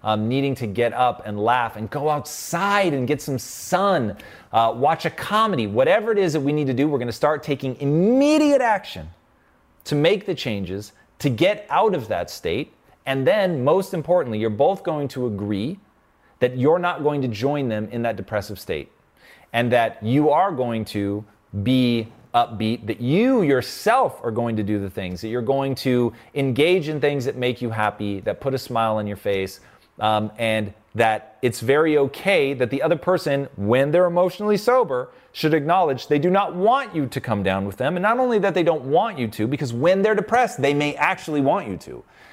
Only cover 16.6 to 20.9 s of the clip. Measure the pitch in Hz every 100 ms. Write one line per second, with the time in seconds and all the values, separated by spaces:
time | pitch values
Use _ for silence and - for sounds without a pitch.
16.6 | 139 175 175 160 147 147 131 101 131 147
17.6 | 131 107 107 117 117 104 98 107 98 101
18.6 | - 78 - _ _ _ - - _ 117
19.6 | 120 120 113 - 107 135 151 151 196 143
20.6 | 120 113 107